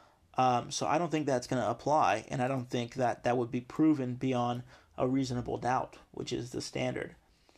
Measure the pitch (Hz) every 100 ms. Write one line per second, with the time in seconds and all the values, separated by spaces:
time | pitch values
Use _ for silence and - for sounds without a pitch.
0 | - _ _ - 127 120 143 - - 156
1 | 170 156 139 123 - 127 104 117 139 151
2 | 95 107 - 135 127 135 123 123 117 131
3 | 120 - 123 127 117 123 - - 156 143
4 | 123 123 135 123 120 123 123 - _ -
5 | 131 135 123 120 117 120 120 127 - -
6 | - - - 123 123 120 - 135 127 -
7 | - - _ _ _